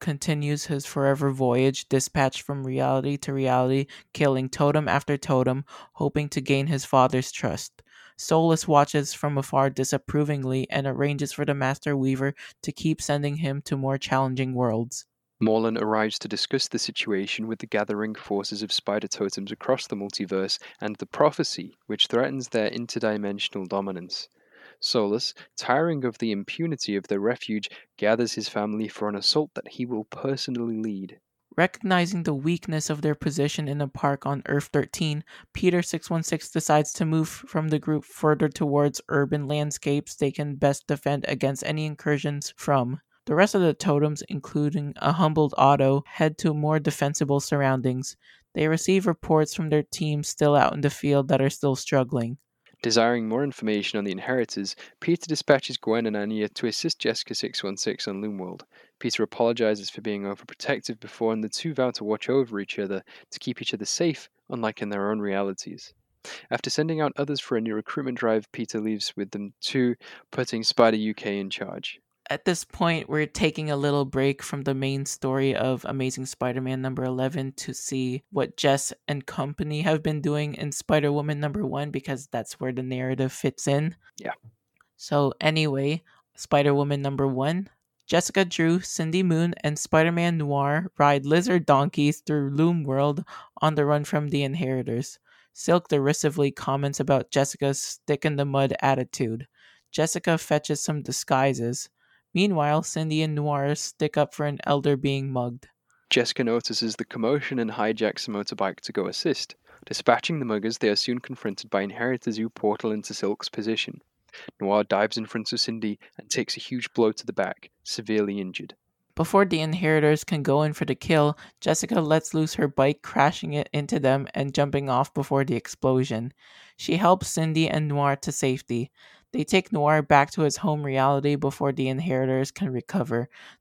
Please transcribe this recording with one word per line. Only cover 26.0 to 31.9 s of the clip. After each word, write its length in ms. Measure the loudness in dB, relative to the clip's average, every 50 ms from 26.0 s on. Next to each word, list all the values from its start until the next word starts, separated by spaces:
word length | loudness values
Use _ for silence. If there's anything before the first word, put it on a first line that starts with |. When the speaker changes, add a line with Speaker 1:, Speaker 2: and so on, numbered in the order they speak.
| -2
Speaker 2:
of 140 | -4 -4 -2
the 120 | -2 -2
impunity 640 | -2 -2 -4 -6 -6 -6 -4 -4 -4 -4 -4 -2 -2
of 120 | -4 -2 -2
their 120 | -2 0
refuge, 500 | 0 0 -2 -2 -4 -4 -4 -4 -4 -8 -12 -18 -20 _ _ 0
gathers 360 | 2 2 4 4 2 0 -2
his 160 | -4 -6 -4
family 380 | -4 -2 -2 -2 -2 -4 -4 -6
for 220 | -6 -6 -6 -4
an 60 | -4
assault 340 | 0 0 2 2 2 2 0 -4
that 120 | -10 -12 -12
he 200 | -8 -8 -6 -4
will 160 | -4 -4 -6
personally 720 | -8 -10 -6 -4 -4 -4 -4 -4 -4 -4 -4 -2 -2 -4 -4
lead. 420 | -4 -4 -4 -6 -8 -10 -12 -18 _ _ _ _ _ _ 0 0
Speaker 1:
Recognizing 640 | 0 0 0 -4 -2 2